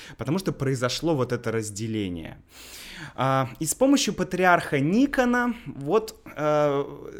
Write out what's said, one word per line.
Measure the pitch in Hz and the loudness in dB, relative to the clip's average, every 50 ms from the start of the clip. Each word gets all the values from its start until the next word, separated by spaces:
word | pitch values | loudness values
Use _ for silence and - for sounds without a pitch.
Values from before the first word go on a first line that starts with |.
| - - - - | -10 -14 -12 -8
потому | 113 127 156 190 | -4 -2 -2 -2
что | 185 - 147 | -2 -4 -4
произошло | - 135 135 135 120 123 123 - - - 170 165 | -2 -2 -2 -2 0 -2 -2 -2 -2 0 0 0
вот | 135 123 123 127 | 0 0 -2 -2
это | 117 - 113 110 | -4 -4 -2 -4
разделение. | 113 107 101 101 98 113 110 107 107 101 92 87 82 78 - - - - _ - - - - - - - - - - 160 139 - | -4 -4 -6 -8 -8 -6 -4 -4 -2 -2 -4 -4 -8 -10 -12 -14 -16 -20 _ -20 -20 -20 -20 -18 -18 -18 -16 -16 -16 -16 -12 -6
А, | - 127 135 135 135 131 123 - - | -2 0 2 2 2 0 -2 -4 -6
и | 160 | -6
с | 156 - | -4 0
помощью | - 254 269 285 262 - 220 175 | 2 4 4 4 4 2 0 -2
патриарха | - 185 185 - 175 185 180 175 165 - - - 139 | -2 -2 -2 0 2 4 6 6 6 4 2 0 2
Никона | 139 151 185 233 277 277 - 277 247 240 240 247 240 247 226 - - | 2 4 4 4 4 4 4 2 2 4 4 2 2 0 -2 -4 -8
вот, | 143 - 131 139 143 180 220 214 - - - - - - | -12 -12 -8 -2 0 2 2 0 0 -8 -16 -18 -14 -8
э, | - 147 151 151 151 147 147 139 143 143 - 143 - - - - - | -2 0 2 2 4 4 2 2 0 -2 -4 -6 -14 -14 -14 -14 -12